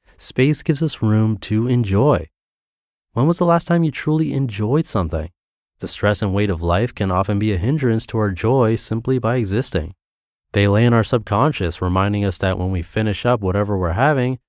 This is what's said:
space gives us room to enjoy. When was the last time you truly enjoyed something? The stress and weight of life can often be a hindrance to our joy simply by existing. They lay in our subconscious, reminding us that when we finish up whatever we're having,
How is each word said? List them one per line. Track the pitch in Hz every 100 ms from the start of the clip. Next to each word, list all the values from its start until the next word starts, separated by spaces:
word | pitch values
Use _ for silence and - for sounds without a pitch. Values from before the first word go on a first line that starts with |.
| _ _
space | - - 135 151
gives | - 143
us | 160 -
room | 110 110 110 104
to | - 110 120
enjoy. | 123 104 95 139 104 78 _ _ _ _ _ _ _ _
When | - 143
was | 170
the |
last | 175 170 -
time | 170
you | 160
truly | - - 156 156
enjoyed | 135 135 101 107 143 165
something? | 110 85 80 78 - _ _ _ _
The | 90
stress | - 104 104
and | 104
weight | 95 104
of | 85
life | 85 87 117
can | - 98
often | 92 98 101
be | 107
a | 95
hindrance | 107 151 131 113 -
to | 113
our | 104
joy | 90 110 135 113 113
simply | - 113 117 131
by | 110 127
existing. | 101 101 - 90 78 - _ _ _ _ _
They | 107 101
lay | 101
in | 120
our | 117
subconscious, | 107 123 104 104 139 - 87 -
reminding | 92 92 101 104
us | 101 92
that | 95 90
when | 92
we | 92
finish | 80 - 110 98
up | 120 120
whatever | 98 95 104 101
we're | 90
having, | 90 139 143 123 127